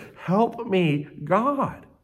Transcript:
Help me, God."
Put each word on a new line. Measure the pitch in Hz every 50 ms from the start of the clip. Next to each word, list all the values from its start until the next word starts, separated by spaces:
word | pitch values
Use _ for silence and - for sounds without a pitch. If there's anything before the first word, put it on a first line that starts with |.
| - - -
Help | - - 165 185 214 233 233 - 240 233
me, | 220 190 185 175 156 143 147 147 - - - 147
God." | 147 180 208 240 277 285 269 208 - - - - - - _